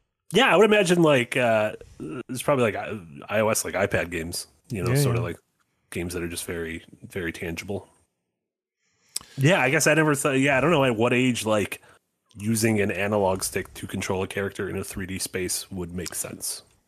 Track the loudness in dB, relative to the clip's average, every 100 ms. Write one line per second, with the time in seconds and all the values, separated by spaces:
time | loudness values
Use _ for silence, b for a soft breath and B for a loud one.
0 | _ _ _ 2 4 6 6 6 4 4
1 | 6 4 2 0 2 2 0 -4 -16 -14
2 | -12 -12 -10 -6 0 2 2 0 -8 -10
3 | -12 -16 -4 0 2 0 -2 -2 0 0
4 | -2 -6 -6 -8 -12 _ -10 -4 0 2
5 | 2 0 -4 -8 _ _ _ _ _ -8
6 | -6 -6 -6 -6 -8 -8 -8 -10 -14 -20
7 | -12 -8 -8 -6 -8 -8 -8 -10 -10 _
8 | _ _ _ _ _ _ _ _ B B
9 | B B B 0 2 4 4 4 4 4
10 | 4 2 2 2 4 4 4 4 4 4
11 | 2 4 2 0 0 0 0 -6 b b
12 | _ _ _ -8 -2 2 2 2 0 -2
13 | 0 0 0 0 -4 -6 -8 -12 -8 -6
14 | -4 -4 -4 -4 -6 -6 -6 -6 -8 -10
15 | -8 -8 -6 -6 -4 -6 -8 -10 -8 -8
16 | -8 -10 -10 -10 -10 -12 -16 _